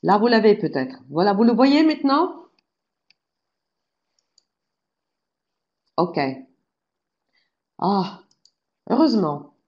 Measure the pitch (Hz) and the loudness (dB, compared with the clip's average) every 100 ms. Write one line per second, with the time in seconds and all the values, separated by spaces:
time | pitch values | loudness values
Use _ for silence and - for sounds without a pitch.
0 | 139 202 233 226 208 208 160 139 131 - | 2 2 2 4 4 2 0 -6 -8 -10
1 | 127 147 202 196 233 233 269 285 320 294 | -10 -2 0 2 2 4 2 4 2 0
2 | 269 277 349 - - _ _ _ _ _ | -2 0 -2 -6 -20 _ _ _ _ _
3 | _ _ _ _ _ _ _ _ _ _ | _ _ _ _ _ _ _ _ _ _
4 | _ _ _ _ _ _ _ _ _ _ | _ _ _ _ _ _ _ _ _ _
5 | _ _ _ _ _ _ _ _ _ - | _ _ _ _ _ _ _ _ _ -4
6 | 175 170 135 131 - _ _ _ _ _ | -4 -2 -6 -8 -18 _ _ _ _ _
7 | _ _ _ _ _ _ _ - 180 196 | _ _ _ _ _ _ _ -8 -4 -4
8 | 185 - _ _ _ _ _ _ - 240 | -4 -12 _ _ _ _ _ _ -6 0
9 | 311 226 165 147 - _ | 2 2 -2 -6 -14 _